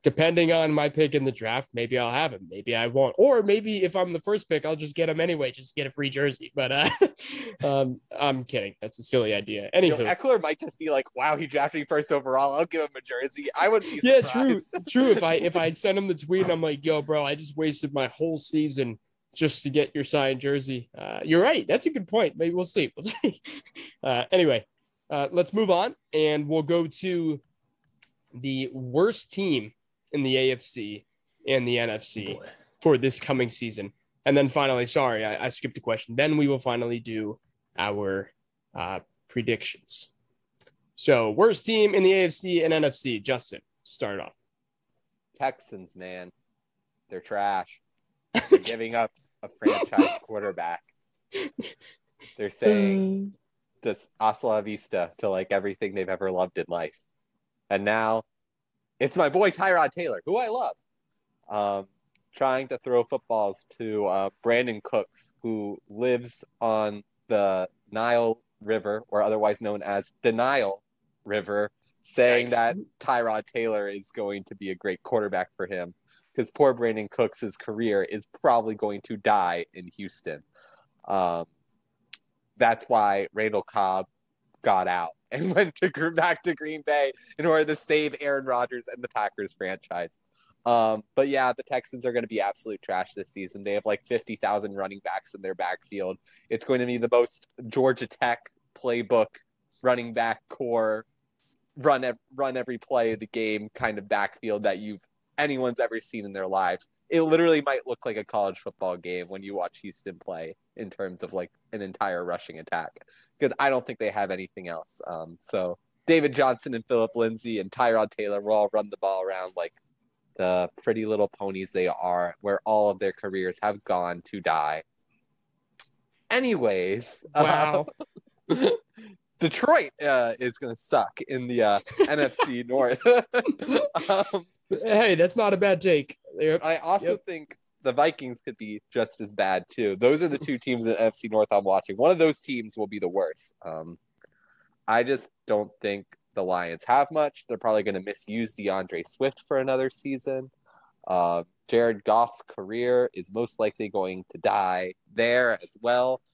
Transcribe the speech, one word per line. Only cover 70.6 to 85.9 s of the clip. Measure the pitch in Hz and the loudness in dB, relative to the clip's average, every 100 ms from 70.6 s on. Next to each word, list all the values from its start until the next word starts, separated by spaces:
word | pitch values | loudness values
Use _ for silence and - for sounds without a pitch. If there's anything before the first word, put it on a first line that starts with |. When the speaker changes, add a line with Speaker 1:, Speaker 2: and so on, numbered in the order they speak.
| 104 98 _ _ _ _ | 0 -4 _ _ _ _
Speaker 2:
River, | - 104 101 104 104 _ _ _ | -4 -4 -2 -2 -2 _ _ _
saying | - - 123 120 120 | -6 4 6 4 2
Speaker 1:
Nice. | |
Speaker 2:
that | 120 117 185 - _ | 2 2 0 -10 _
Tyrod | - 123 117 107 107 | -2 0 2 -2 -4
Taylor | 123 113 107 101 | -2 0 0 -2
is | 101 98 | -8 -12
going | - 101 101 98 | -6 -6 -6 -10
to | 101 | -10
be | 98 | -8
a | 92 | -6
great | 104 90 | -4 -6
quarterback | - 117 104 92 90 _ | -2 0 0 -2 -4 _
for | 92 | -6
him, | 92 87 - _ _ _ - | -6 -8 -12 _ _ _ -4
'cause | 117 | -4
poor | - 139 | 4 4
Brandon | 120 117 110 104 | 4 0 -2 -6
Cooks' | - 113 - 110 - | 0 -2 0 -8 -8
career | - 107 113 101 | -10 -2 0 2
is | 92 107 - - | 0 -6 -12 -2
probably | 151 120 110 104 | 4 4 2 -4
going | 107 101 | -4 -6
to | - 107 | -10 -2
die | 110 104 90 87 85 | 2 4 2 -2 -6
in | 92 90 - | -14 -18 -14
Houston. | 98 - - 73 _ _ _ _ _ _ - | -14 -12 -12 -12 _ _ _ _ _ _ -4
Um, | 98 90 85 82 _ _ _ _ _ _ - _ _ _ _ | 0 0 -2 -8 _ _ _ _ _ _ -20 _ _ _ _
that's | 120 113 - | 2 2 2
why | 117 104 98 98 | 4 4 2 -2
Randall | 104 110 104 | -2 0 0
Cobb | - 107 95 95 95 _ _ _ _ _ | -2 0 0 0 -4 _ _ _ _ _
got | 120 95 92 | 2 2 2
out | 87 85 - | -2 -4 -10
<laughs> | _ | _
and | 131 175 | -6 0
went | 175 190 - | 2 0 0
to | |
gr-, | 185 | -4